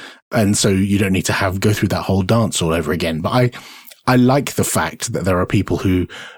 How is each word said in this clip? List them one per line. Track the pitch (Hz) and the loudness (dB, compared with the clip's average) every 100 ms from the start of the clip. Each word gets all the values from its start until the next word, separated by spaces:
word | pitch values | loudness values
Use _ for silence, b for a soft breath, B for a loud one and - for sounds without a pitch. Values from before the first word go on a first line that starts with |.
| B B _ | B B _
And | 123 104 104 | 0 2 2
so | 110 | 2
you | 95 101 98 | 2 2 2
don't | 101 | 2
need | 92 - | 0 0
to | |
have, | - 98 98 | -2 -2 0
go | 107 | 0
through | 104 98 | 0 0
that | 87 | -2
whole | - 95 | -2 -2
dance | 92 113 104 - | 2 2 2 -2
all | 82 | -2
over | 80 78 | -2 -2
again. | 80 85 80 | -2 -2 -4
But | 87 | -2
I, | 123 123 B B B B B - | 0 0 B B B B B 2
I | 127 | 4
like | 123 143 - | 4 4 0
the | - | -2
fact | 95 - 80 - - | -2 -2 -2 -6 -6
that | - | -4
there | 90 90 | 0 0
are | 90 | 2
people | 104 92 85 | 0 0 -2
who | 98 92 85 B B | 0 0 -2 B B